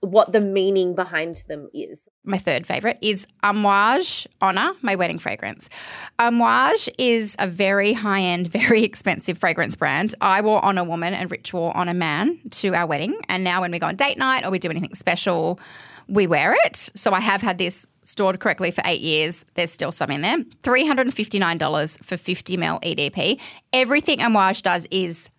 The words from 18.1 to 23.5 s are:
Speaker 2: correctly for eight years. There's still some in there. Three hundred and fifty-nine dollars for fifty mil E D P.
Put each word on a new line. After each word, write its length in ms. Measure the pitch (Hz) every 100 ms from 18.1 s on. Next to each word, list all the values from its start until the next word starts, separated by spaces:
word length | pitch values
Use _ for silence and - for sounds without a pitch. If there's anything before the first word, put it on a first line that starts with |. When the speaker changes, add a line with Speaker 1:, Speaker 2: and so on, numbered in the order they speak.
| - 196 185
Speaker 2:
correctly 300 | 220 165 170
for 140 | 170 -
eight 160 | 175
years. 420 | 160 151 156 175 - -
There's 160 | 170
still 200 | - 151
some 200 | 170 135
in 100 | 143
there. 160 | 170 320 - -
Three 240 | - 254 311
hundred 220 | 269 254
and 60 | 262
fifty-nine 420 | 214 208 185 170
dollars 400 | 151 151 156 -
for 120 | - 175
fifty 400 | - 180 - 185
mil 240 | 165 160
E 100 | -
D 160 | 165 143
P. 320 | - 170 262 -